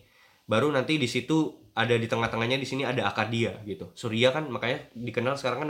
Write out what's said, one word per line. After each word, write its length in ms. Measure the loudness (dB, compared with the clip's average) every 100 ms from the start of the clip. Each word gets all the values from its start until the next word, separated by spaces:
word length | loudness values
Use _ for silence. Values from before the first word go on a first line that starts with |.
| _ _ _ _ 0
Baru 240 | 2 4
nanti 260 | 2 2 0
di 80 | 0
situ 600 | 0 2 2 2 -2 -8 -2
ada 180 | 2 2
di 140 | 2
tengah-tengahnya 500 | 0 0 0 0 -2
di 80 | -2
sini 160 | -4
ada 240 | -2 0 -2
Akkadia 540 | 0 0 0 0 -2
gitu. 300 | -8 -10 -10 -10
Suria 380 | -4 4 4
kan 160 | 4 -2
makanya 380 | -4 -2 -4 -6
dikenal 460 | -10 -6 -2 0 0
sekarang 260 | -2 -2
kan 60 | -2